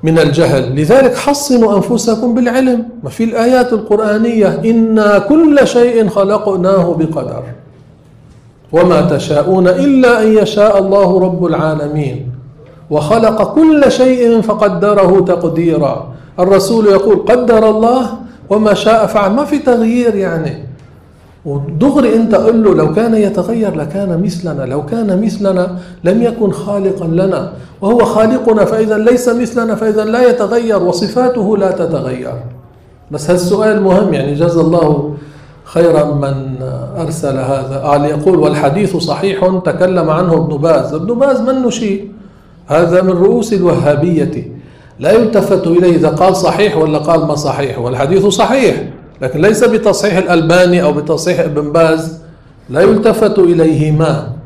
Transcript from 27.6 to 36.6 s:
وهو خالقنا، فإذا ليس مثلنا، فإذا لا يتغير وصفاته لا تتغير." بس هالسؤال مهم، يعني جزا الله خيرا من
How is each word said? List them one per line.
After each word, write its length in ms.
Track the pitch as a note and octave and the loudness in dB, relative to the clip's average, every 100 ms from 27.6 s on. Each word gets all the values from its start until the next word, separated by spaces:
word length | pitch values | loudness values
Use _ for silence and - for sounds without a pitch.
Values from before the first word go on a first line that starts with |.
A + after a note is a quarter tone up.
| - - | -20 -6
وهو 240 | G3 A#3+ | 0 2
خالقنا، 600 | G#3 G#3+ A3 B3+ A#3 G#3+ | 2 2 0 2 0 2
فإذا 340 | G3 A3 A3 G#3+ | 2 0 0 0
ليس 300 | A3 B3 B3 | 2 2 0
مثلنا، 460 | A#3 B3 B3 A3+ | -2 -2 -4 -4
فإذا 300 | G#3+ A3 G#3+ | -2 -2 -2
لا 240 | G#3+ A#3 B3 | -2 2 2
يتغير 540 | A#3+ G3+ A#3 A3+ G#3 | 2 0 -2 0 0
وصفاته 760 | F3 - G3+ B3 B3+ A#3+ G3 G#3 | 0 -2 -2 0 0 0 -2 0
لا 140 | F#3+ | 0
تتغير." 640 | - E3+ D3+ B2+ B2+ B2+ B2 - - - - - - - | -2 -4 -4 -6 -8 -10 -12 -14 -18 -20 -20 -20 -20 -14
بس 200 | D3 - | -10 -2
هالسؤال 520 | F3+ F3+ G#3 G#3+ G3+ | -2 0 0 0 0
مهم، 320 | F#3+ F#3 F#3 | 2 2 2
يعني 200 | D3 C#3+ | -2 -2
جزا 260 | C#3+ E3+ E3 | -2 0 2
الله 540 | D#3+ E3+ D3+ C#3+ D3 - - - - - | 2 2 2 0 -4 -10 -16 -20 -20 -20
خيرا 400 | - E3 E3+ D3+ | -8 0 2 2
من 500 | D3 C#3+ C#3 C3+ C3 B2+ | 0 -2 -4 -6 -8 -8